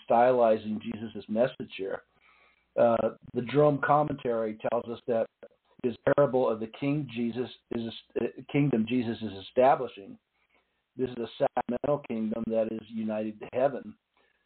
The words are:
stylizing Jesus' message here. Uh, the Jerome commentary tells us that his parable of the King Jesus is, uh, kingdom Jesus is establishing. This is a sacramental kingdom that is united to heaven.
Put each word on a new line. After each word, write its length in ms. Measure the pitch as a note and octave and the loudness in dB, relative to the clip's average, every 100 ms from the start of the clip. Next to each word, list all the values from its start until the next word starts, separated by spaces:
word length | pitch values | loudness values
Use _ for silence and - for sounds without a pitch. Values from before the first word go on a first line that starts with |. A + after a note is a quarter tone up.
| - | 2
stylizing 720 | A#2 B2 B2+ A#2 A2 G#2+ G#2+ | 6 6 6 6 4 0 -6
Jesus' 460 | A2+ A2 A2 G#2+ G2 | -6 -8 -10 -10 -4
message 440 | G#2+ C3 - A2+ - | 0 0 -2 -12 -8
here. 260 | F#2+ - - _ _ _ _ _ _ - | -8 -8 -12 _ _ _ _ _ _ 2
Uh, 340 | A#2+ A2+ A2+ - - | 4 4 0 -4 -8
the 80 | A#2+ | -6
Jerome 360 | A#2 C3+ D3 C#3 | 0 4 4 4
commentary 760 | - D3 D3+ C#3 B2 A2+ A2+ G#2+ B2 | 2 2 2 -2 -2 -2 -2 -4 -4
tells 160 | A#2 A2+ | -4 -4
us 120 | A#2 - | -8 -2
that 200 | A2+ A2 _ - _ _ _ | 0 -2 _ -20 _ _ _
his 120 | B2 A2+ - | -4 -2 0
parable 440 | C#3 C#3+ B2+ A#2+ | 2 4 2 0
of 100 | A2 | 0
the 80 | A2 | -6
King 400 | - C#3+ D3 C#3 | -6 -2 -2 -4
Jesus 380 | A2+ A#2 A2+ A#2 - - | -4 -4 -4 -6 -10 -10
is, 220 | A#2+ A2+ - - - | -6 -6 -10 -12 -6
uh, 40 | E3 - C3+ | -6 -6 -4
kingdom 340 | C#3+ C#3+ A#2 A2 | 0 2 2 0
Jesus 360 | B2+ A#2 A2 | 0 -2 -4
is 120 | A2 F#2+ F#2 | -8 -10 -4
establishing. 720 | - C3 D3 A#2+ - G2 - _ _ _ _ _ _ _ - | 4 4 4 0 -10 -18 -20 _ _ _ _ _ _ _ -6
This 120 | B2+ | -4
is 60 | B2 | -4
a 120 | A2+ - | -8 -2
sacramental 600 | C#3 - - A#2+ C#3+ C#3+ | -2 0 -2 -2 0 -2
kingdom 440 | - A2+ A2 A2+ A2+ | -2 -4 -2 -4 -2
that 240 | A2+ A2 | 0 0
is 80 | A2 G#2+ | -4 -8
united 500 | A2+ A2 G#2+ A2 G#2+ | -6 -4 -2 -4 -8
to 80 | B2 | -8
heaven. 420 | A#2+ C3+ A#2+ G#2 - _ _ _ _ | 0 0 0 -10 -16 _ _ _ _